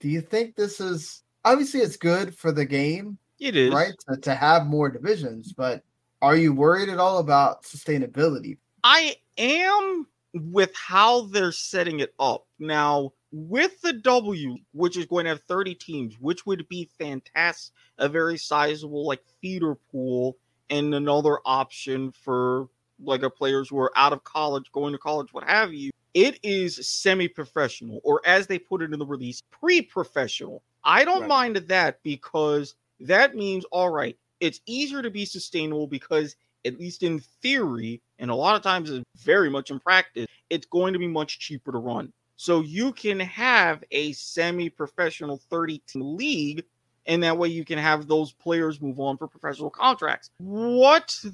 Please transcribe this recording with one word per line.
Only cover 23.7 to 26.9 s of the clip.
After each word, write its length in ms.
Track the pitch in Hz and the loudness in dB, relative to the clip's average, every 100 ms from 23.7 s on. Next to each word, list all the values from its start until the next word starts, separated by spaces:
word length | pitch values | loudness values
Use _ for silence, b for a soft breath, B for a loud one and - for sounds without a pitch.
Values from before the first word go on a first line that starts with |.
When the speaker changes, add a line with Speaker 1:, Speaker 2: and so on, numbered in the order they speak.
| 139 | -2
Speaker 2:
are 140 | 131 - | 0 4
out 160 | 143 | 4
of 120 | 143 | 2
college, 480 | - 160 151 139 131 | -4 -4 -2 -2 -6
going 200 | 139 147 | -6 -4
to 60 | 143 | -4
college, 340 | 151 151 135 | -4 -4 -6
what 120 | 147 | -8
have 280 | - 208 208 | 0 2 0
you. 180 | 151 139 - _ | -4 -12 -12 _
It 240 | 175 247 - | 4 4 4
is 460 | 208 196 180 - | -2 -2 -2 -6
semi-professional, 1120 | 123 | -6